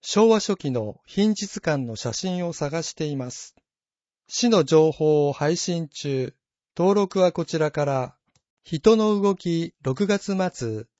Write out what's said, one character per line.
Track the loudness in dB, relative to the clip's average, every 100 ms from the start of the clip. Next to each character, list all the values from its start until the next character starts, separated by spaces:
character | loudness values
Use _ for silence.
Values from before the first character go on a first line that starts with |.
昭 | -2 4 4
和 | 4
初 | 0 -4
期 | -2
の | -4 -4 -10 _
品 | 0 0 0
質 | -6 -8
館 | -4 -2
の | -4
写 | -6 -8
真 | -6 -6 -4 -6
を |
探 | -6 -6 -4
し | -8
て | -6 -6
い | -4
ま | -8
す。 | -12 -18 _ _ _ _ _ _ _ _
市 | -2 2
の | 4
情 | 6 6 4
報 | 2 2 2 2
を |
配 | 0 -2 -2
信 | -2 -4 -6
中。 | -8 -6 -4 -4 -10 _ _ _ -2
登 | 2 2
録 | 0 2
は | 2
こ | 2
ち | -4 0
ら | 0
か | 0
ら。 | -2 -2 -4 _ _ _ _ _
人 | -8 0 4 4
の | 4 2
動 | 2 0
き、 | -2 -2 -4 _
六 | -6 -2 0
月 | 0 -2 -2 -2
末。 | -4 -6 -6 -10 _